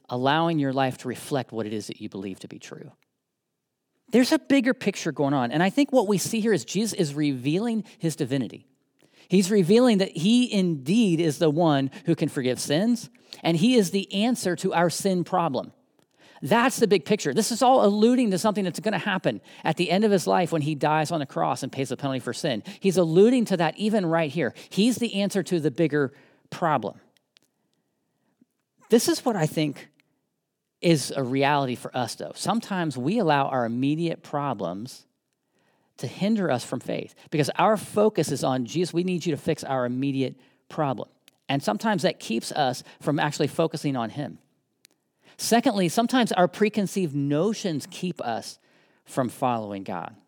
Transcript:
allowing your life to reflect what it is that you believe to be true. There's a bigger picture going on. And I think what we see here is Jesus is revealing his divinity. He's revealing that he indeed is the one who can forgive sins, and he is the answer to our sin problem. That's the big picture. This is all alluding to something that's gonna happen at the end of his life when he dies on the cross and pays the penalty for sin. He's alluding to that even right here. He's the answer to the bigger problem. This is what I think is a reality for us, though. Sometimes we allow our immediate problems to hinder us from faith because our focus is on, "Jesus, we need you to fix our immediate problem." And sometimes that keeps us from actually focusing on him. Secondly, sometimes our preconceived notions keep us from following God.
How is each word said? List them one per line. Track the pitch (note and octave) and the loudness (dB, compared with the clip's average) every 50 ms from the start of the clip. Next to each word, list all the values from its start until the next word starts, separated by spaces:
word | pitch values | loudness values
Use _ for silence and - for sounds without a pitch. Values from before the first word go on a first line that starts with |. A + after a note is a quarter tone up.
| _ - | _ -8
allowing | B2 B2 B2+ C3+ D3 D#3+ E3 E3+ E3+ D3+ | -6 -2 0 2 2 2 2 0 0 0
your | C#3 C3+ B2+ | -2 0 0
life | C3+ C3+ B2+ A#2+ - | 0 0 0 -2 -6
to | - B2+ | -8 -10
reflect | G#2+ - - - D3 C3+ A#2 - | -10 -10 -8 -6 -4 -6 -6 -6
what | - A2 G#2+ | -6 -8 -6
it | G#2+ | -6
is | A2+ G#2+ G2 | -6 -8 -8
that | - - - | -10 -14 -14
you | G#2+ G2+ | -14 -12
believe | - G2 F#2 G2 F#2 - | -12 -10 -10 -10 -12 -12
to | - - | -16 -18
be | - - | -18 -18
true. | - - - - - - - _ _ _ _ _ _ _ _ _ _ _ _ _ _ _ _ _ _ _ _ _ _ - | -16 -18 -18 -16 -18 -20 -20 _ _ _ _ _ _ _ _ _ _ _ _ _ _ _ _ _ _ _ _ _ _ 2
There's | - A#3+ B3+ - | 4 4 4 4
a | D#4+ D4+ | 2 0
bigger | - - C4+ C#4 A3 C4 A#3+ | 2 2 2 4 4 2 0
picture | - - G#3 F#3 - - E3 | 0 -2 -4 -4 -4 -6 -6
going | C#3 - D3 C#3 | -2 0 0 0
on. | C#3+ C3+ B2 A#2 | 2 0 0 0
And | C3+ D#3 | 0 0
I | F3+ G3 | 0 2
think | - C#4 C#4+ - | 2 0 0 2
what | - C4 G#3 | 2 2 2
we | G3 G#3 E3+ | 2 0 0
see | - - - A3+ | 0 -2 -2 -2
here | G3+ A#3 | 0 2
is | G#3 D#3+ - | 0 0 0
Jesus | - - F#3 A#3 G#3 | -2 -4 -2 -2 -2
is | - - F3 C#3+ C#3+ | -2 -2 -2 -2 -2
revealing | D3+ D3+ D3 C#3 B2 A#2+ C#3+ D3+ F#3 A3+ A#3+ A3+ A3 - - - | -2 0 0 -2 -2 -2 -2 -2 -2 -2 -2 -4 -4 -6 -8 -10
his | - - E3 D3 | -6 -6 -4 -4
divinity. | - D3+ A2+ C3+ C#3 A#2+ F2 - - - _ _ _ _ _ _ _ _ _ _ _ - - | -4 -4 -2 -2 -4 -4 -6 -8 -16 -20 _ _ _ _ _ _ _ _ _ _ _ -4 2
He's | F3 F#3+ G3 F3 | 4 4 4 4
revealing | A3 G#3 F3 D3+ G#3+ A#3 B3+ B3+ A3 | 4 4 4 6 6 6 6 6 4
that | F#3 F#3+ - - | 4 2 0 -2
he | E3 D3+ G#3 A#3 B3 B3 A3 | 0 2 4 4 4 2 2
indeed | A3 G3 F#3 F3 E3 C#3+ B2+ C3+ G3 A#3+ A#3 F#3+ E3 D#3 | 2 0 0 0 0 -2 -2 0 2 4 4 4 4 2
is | F3 D#3 C#3 - | 2 0 0 2
the | E3+ D#3 | 2 2
one | C#3+ D#3 F3 D#3+ D3 C3+ C#3 C3 - - - | 4 4 4 4 4 2 0 -2 -6 -6 -2
who | - E3 | -2 0
can | - E3+ C#3 | 0 0 -2
forgive | - D3 B2 B2+ B2 - | -2 -2 -2 -2 -2 -2
sins, | - - C#3+ D#3+ G#3 A#3 A#3+ A3+ - - _ _ _ - - - | -2 0 0 0 2 0 0 -2 -4 -12 _ _ _ -20 -12 -4
and | - E3 E3+ | 0 0 2
he | D#3+ F3 B3 B3+ | 4 4 4 4
is | A#3+ G3 E3 | 4 4 2
the | E3 G3 F#3 - | 0 -4 -4 -2
answer | - G3 G#3+ B3 B3 - - F#3+ F3 | -2 0 0 0 0 0 -2 -2 -2
to | - - F#3 - | -2 -2 -2 2
our | E3 F3 E3+ | 2 2 2
sin | - - - G3 F#3 F3+ D#3+ | 0 0 -2 0 0 0 -2
problem. | - - F3+ E3+ D#3 C3 A2+ - - - _ _ _ _ _ _ _ _ _ _ - - - | 0 0 0 0 0 -2 -4 -6 -8 -14 _ _ _ _ _ _ _ _ _ _ -20 -18 -8
That's | - C3 G3+ A#3 A#3 C4 - - | -2 2 2 4 4 2 2 2
the | B3 | 2
big | F#3 G3+ F3+ - | 4 2 2 2
picture. | - G#3+ G3+ - D3+ | 0 -2 0 0 -2
This | B2+ G3 G#3+ - | 0 0 0 0
is | A#3+ G#3 | 0 2
all | C4+ B3 C4+ B3+ G#3 | 4 6 6 6 6
alluding | G3+ G3+ G#3+ G#3+ A#3 B3+ B3+ B3+ G#3 | 4 4 6 4 4 4 4 2 2
to | F#3 F3 | 0 0
something | - G#3+ G3 G#3+ F#3+ | 0 0 0 0 -2
that's | F3+ - - | -4 -4 -4
gonna | D#3 G#3+ G#3 E3+ | -4 -4 -4 -2
happen | - G#3+ F#3+ F#3+ - D3 A#2 C#3+ - - - - - | -2 -2 -2 -2 -2 -2 -4 -4 -10 -18 -14 -6 -4
at | D3 D#3 | -2 0
the | - F#3 - | 0 0 0
end | E3+ G3 A3 | 2 2 4
of | G#3+ | 4
his | G3+ F3 - | 2 2 2
life | F#3+ F#3+ F#3+ F3+ D#3 | 2 2 2 2 0
when | E3 D#3+ | -2 -2
he | C#3 D3+ D#3 | -2 -2 -2
dies | C3+ D#3 D3 D#3 D#3 D#3 D3+ | 0 0 0 2 2 0 0
on | E3+ D#3 | -2 -4
the | C#3 | -6
cross | - - E3+ D#3+ D#3 C3 - | -6 -4 -2 -2 -2 -2 -4
and | - A#2+ | -6 -8
pays | - C3 C3+ A#2 | -6 -6 -6 -6
the | B2+ | -6
penalty | - - C3+ C3+ B2+ | -6 -6 -6 -6 -4
for | - B2+ | -6 -8
sin. | A2+ - - D#3 A#2+ G#2 - - G#3 - | -8 -4 -4 -4 -4 -4 -8 -12 -10 -2
He's | - G3 D#3+ | 0 2 2
alluding | F#3 F3 E3 D#3+ F3+ G3+ A#3 C4 B3+ A3 | 2 2 4 6 6 6 6 6 4 2
to | - G3 | 0 0
that | E3 E3+ D#3 - - | 0 0 -2 -2 -2
even | G3+ G#3+ G#3 A3 F#3 | -2 0 0 0 0
right | D#3+ E3 E3 E3 C#3+ | 0 0 0 0 -2
here. | C3 E3+ C#3+ A2 - - - - | -2 -2 -4 -4 -4 -8 -16 -6
He's | - F#3 G#3 B3+ A#3+ | -2 0 2 2 2
the | - A#3 G#3+ - G3 | 0 -4 -4 -2 -2
answer | G3+ F#3+ - G3+ | -2 -2 -2 -2
to | D#3 - F#3 E3+ | -2 -2 -2 0
the | C#3+ D#3 | 0 0
bigger | B2+ - E3+ D3+ D3 D3+ C#3 B2+ - - - _ _ _ _ - | 0 0 0 0 2 0 0 -2 -4 -10 -20 _ _ _ _ -14
problem. | - - F3+ D#3+ D3+ C3 G#2 F2+ - - _ _ _ _ _ _ _ _ _ _ _ _ _ _ _ _ _ _ _ _ _ _ _ _ _ _ _ _ _ _ _ _ _ _ _ _ - - | -8 -2 0 0 0 0 -2 -4 -10 -12 _ _ _ _ _ _ _ _ _ _ _ _ _ _ _ _ _ _ _ _ _ _ _ _ _ _ _ _ _ _ _ _ _ _ _ _ 0 6
This | A3 A#3+ - F4 | 6 6 6 6
is | E4 - - | 0 2 0
what | C4 A3 | 0 2
I | F#3+ D#3 | 2 2
think | D3 - E3 D#3 D3 C#3 - - - _ _ _ _ _ _ _ _ _ _ _ _ _ _ _ _ _ - | 2 2 2 0 0 -2 -6 -14 -20 _ _ _ _ _ _ _ _ _ _ _ _ _ _ _ _ _ -2
is | - F3 E3 C#3+ B2 - - | 2 4 4 4 2 -2 -4
a | C3 | -4
reality | C3+ A#2+ C3 C3+ C#3 C#3 D3 C#3+ C#3 B2+ A#2+ | -2 -2 0 2 4 4 4 2 2 0 -4
for | A2 - B2+ - | -6 -8 -8 -4
us, | B2+ B2 A2+ - | -4 -4 -4 -6
though. | - - D2+ - | -10 -12 -12 -10
Sometimes | - - - G3+ A#3 - - G3+ F3+ E3+ D#3 C3 | -8 -4 -2 -2 -2 -4 -4 -4 -4 -2 -4 -4
we | B2+ B2 D3 G#3+ A#3+ | -4 -4 -2 0 0
allow | G3 D#3 D3 C#3+ C3+ | 2 2 2 2 2
our | D3 C3+ C3 A#2+ | 0 0 0 0
immediate | A2+ A#2 B2 C3+ C#3 D3+ D#3+ E3+ E3 D#3+ - | 0 -2 -2 0 0 0 0 -2 -4 -4 -8
problems | - - - C#3+ C#3+ C#3+ A#2+ G2+ G2 E2+ F2+ G2 A2+ B2+ - - - _ _ _ _ _ _ _ _ _ _ _ _ _ _ _ _ _ _ | -10 -8 -6 -4 -4 -4 -4 -4 -6 -6 -6 -8 -12 -14 -16 -20 -20 _ _ _ _ _ _ _ _ _ _ _ _ _ _ _ _ _ _
to | - - | -12 -12
hinder | A#2+ - - F#3 G#3 A3+ G#3 F#3+ D#3 | -10 -8 -4 -2 -2 0 0 0 0
us | C3 A#2 | -2 -2
from | - - - B2 | -4 -6 -10 -8
faith | - - - - - - - _ - - | -6 -6 -8 -8 -8 -12 -16 _ -14 -6
because | - D3+ C#3+ - - | -2 0 0 0 0
our | - E3 G3+ A3 F3+ | 2 2 2 2 0
focus | - - - G#3 G#3 G#3+ G#3+ - - - | -2 -4 0 2 2 2 2 0 -2 -2
is | C#3+ B2 D#3 | -2 -2 -2
on, | C#3+ C3 C3 A#2+ | -2 0 -2 -2
"Jesus, | A2 B2 D#3+ F3+ - | -4 -2 -4 -4 -2
we | - E3+ | -2 -2
need | F#3 F#3 F3+ E3+ - | -2 -2 -2 -2 -2
you | F3 | -4
to | D3 C#3 | -4 -4
fix | - E3 D#3 - - | -2 -4 -4 -4 -4
our | C#3 C3+ C3 B2 | -4 -2 -2 -2
immediate | A#2+ B2 B2+ C3+ C#3 C3+ C3+ C3 B2+ C#3+ _ _ _ _ _ _ - | -2 -2 -2 -2 -2 -2 -2 -2 -4 -6 _ _ _ _ _ _ -12
problem." | - - D3+ C#3 B2+ G2+ - _ _ _ _ - _ _ _ - | -4 -4 -2 -2 -2 -4 -8 _ _ _ _ -20 _ _ _ -4
And | C3+ C#3 | -4 -2
sometimes | - G#3+ G#3 G#3 - A3+ G#3 E3 | 0 -2 -2 0 0 0 0 2
that | C3+ F#3 - - | 0 0 -2 -2
keeps | - - A3 A#3 - - | -6 -6 -4 -4 -4 -4
us | - D3+ D3 B2+ C3 - - - - - | -2 0 0 0 0 -4 -10 -18 -14 -6
from | - D#3+ C#3+ E3 | -4 -2 0 0
actually | D#3 D3 - - D#3 | 0 -2 0 0 -2
focusing | B2+ - - E3 D#3+ - D#3 - D3 C3+ | -2 0 0 -2 -2 -2 -4 -4 -4 -4
on | B2+ A#2 G#2+ | -4 -4 -6
him. | - C#3+ D3 G2+ E2 - _ _ _ _ _ _ _ _ _ _ _ _ _ _ _ _ _ _ _ - | -6 -8 -10 -10 -12 -16 _ _ _ _ _ _ _ _ _ _ _ _ _ _ _ _ _ _ _ -8
Secondly, | - - A3 A#3 - C#4+ G#3 G3+ F#3 D#3+ | -2 2 2 4 4 2 2 2 0 2
sometimes | - - A#3 A#3 - C4 A#3 F3 | 2 0 0 2 2 2 2 2
our | - - F3+ F3 | 4 2 2 2
preconceived | - - G#3 G#3+ - G#3+ G3 F3 - G3+ F#3 D3+ C3+ | 2 0 0 0 0 0 -2 -2 -2 -2 -4 -2 -2
notions | D3 C#3 C#3+ D3 D3+ F3 G#3+ G#3+ - - G3 D#3 C3+ - - | -2 -2 0 0 2 0 0 -2 -2 -4 -4 -4 -6 -8 -10
keep | - - - F#3 - - | -12 -8 -8 -8 -6 -6
us | - A#2+ A2+ G2+ - - - _ _ _ _ _ _ _ _ _ _ | -6 -6 -6 -6 -8 -12 -18 _ _ _ _ _ _ _ _ _ _
from | - - - B2+ A2 | -8 -4 -2 -2 -2
following | - - C#3 B2 A#2+ A2+ G#2+ G2+ G2+ G2 G2 | -2 -2 -2 -2 -2 -2 -4 -8 -10 -10 -8
God. | G#2+ G2 E2+ E2 - - - _ | -8 -8 -8 -8 -10 -14 -18 _